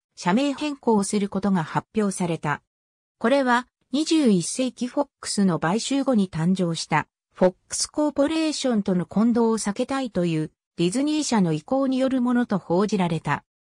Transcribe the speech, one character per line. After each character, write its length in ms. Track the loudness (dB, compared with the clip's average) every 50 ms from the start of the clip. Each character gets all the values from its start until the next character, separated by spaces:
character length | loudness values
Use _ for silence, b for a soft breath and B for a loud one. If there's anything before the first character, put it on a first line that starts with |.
| _ _ _
社 180 | -4 -2 0 2
名 200 | 2 2 0 -2
変 220 | -4 -6 -6 -6
更 280 | -2 0 2 2 2 2
す 140 | 0 -2 -2
る 80 | -2 -2
こ 120 | -4 -2
と 120 | 0 0
が 100 | 0 0
発 240 | -2 -2 -4 -6 -4 _ -4
表 140 | -2 -2 -2
さ 160 | -2 -2 -2
れ 120 | -2 -2 -2
た。 240 | -2 -4 -4 -4 _ _ _ _ _ _ _ _ _ _ _ -2
こ 100 | 0 2
れ 160 | 2 2 2
は、 240 | 2 2 0 -2 _ _ _ _ -6
二 120 | -4 -2 0
十 260 | 2 2 4 6 6
一 160 | 4 4 2
世 260 | -2 -4 -4 -4 -4
紀 160 | -4 -6 -8 -4
フ 140 | -2 -4
ォ 20 | -4
ッ 40 | _ _ -14
ク 100 | -10 -6
ス 140 | 0 2 2
の 160 | 2 2 2
買 180 | 0 0 0 0
収 240 | -2 -2 -2 0
後 120 | 2 2 2
に 140 | 2 2 0
誕 260 | -2 -2 0 0 2
生 180 | 0 0 -2 -2
し 120 | -6 -4
た、 200 | -2 -2 -2 -2 _ _ _ _ _
フ 140 | _ 2 2
ォ 20 | 2
ッ 40 | 2 _ _ -10
ク 80 | -8
ス 100 | -8 -6
コ 220 | -6 -2 -2 -2 0
ー 40 |
ポ 140 | 0 0 0
レ 220 | 0 0 0 -2 -2
ー 40 |
シ 160 | -2 -2 -2 0
ョ 60 | 0
ン 80 | 0
と 140 | 0 0 0
の 100 | -2 -2
混 260 | -2 0 0 2 2
同 180 | 2 2 2 2
を 80 | 0 -2
避 140 | -2 -4
け 140 | -4 -4 -4
た 140 | -4 -4 -6
い 100 | -6 -4
と 160 | -4 -2 -2
い 100 | -2 -2 -2
う、 80 | -4 -6 _ _ _ _ _
デ 120 | -2 -2 0
ィ 20 |
ズ 120 | 0 0
ニ 180 | -2 0 -2 -2
ー 20 |
社 180 | -2 0 2 2
の 120 | 2 2
意 100 | 0 -2
向 240 | -2 -2 -2 0 0
に 120 | 0 0 0
よ 100 | 0 0
る 120 | 0 0
も 140 | 0 0 0
の 120 | 0 0
と 120 | 0 -2 -4
報 280 | -2 0 0 0 0
じ 120 | 0 0 0
ら 100 | 0 0
れ 120 | -2 -2
た。 240 | -2 -2 -4 -4 _ _ _ _ _ _ _ _